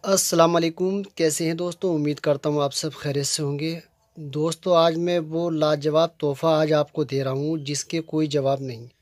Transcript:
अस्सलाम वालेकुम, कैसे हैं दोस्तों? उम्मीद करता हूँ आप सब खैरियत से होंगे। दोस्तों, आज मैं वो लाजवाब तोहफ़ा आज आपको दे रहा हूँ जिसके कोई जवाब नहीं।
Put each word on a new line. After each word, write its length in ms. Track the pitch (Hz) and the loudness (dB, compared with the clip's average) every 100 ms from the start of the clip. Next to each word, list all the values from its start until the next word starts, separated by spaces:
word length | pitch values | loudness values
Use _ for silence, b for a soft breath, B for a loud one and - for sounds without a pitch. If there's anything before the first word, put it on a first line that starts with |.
अस्सलाम 500 | 214 190 - 170 165 | 2 2 2 4 4
वालेकुम, 500 | 170 165 165 185 196 196 - | 4 0 -2 -4 -2 -8 0
कैसे 280 | 160 151 160 | 0 0 -4
हैं 100 | 165 | -2
दोस्तों? 360 | 175 170 185 160 | -6 -4 -2 0
उम्मीद 240 | 147 143 | 0 -2
करता 300 | - 139 156 | 0 0 0
हूँ 120 | 147 | 0
आप 80 | 143 | 0
सब 220 | - 160 | -2 -8
खैरियत 320 | - 147 139 139 | -6 -4 -4 -2
से 180 | - | -2
होंगे। 380 | 147 143 160 165 - _ _ - | -2 -2 -4 -8 -14 _ _ -16
दोस्तों, 580 | 147 147 160 160 190 170 | -10 -2 -2 -2 2 6
आज 180 | 165 165 | 6 4
मैं 220 | 175 175 | 0 0
वो 300 | 156 160 170 | -2 -4 -2
लाजवाब 680 | 160 151 151 147 151 165 _ | 0 2 2 2 2 2 _
तोहफ़ा 300 | 147 135 160 156 | -4 0 2 2
आज 100 | 156 | 4
आपको 300 | 151 147 - | 2 2 -2
दे 180 | 139 135 | -2 -2
रहा 100 | 131 | -2
हूँ 240 | 135 147 160 | -2 -4 -4
जिसके 400 | 139 143 - 165 | -4 -8 -4 -6
कोई 280 | 160 156 156 | -4 -2 0
जवाब 340 | 143 135 135 | 0 0 -2
नहीं। 260 | 135 117 120 _ | -4 -10 -14 _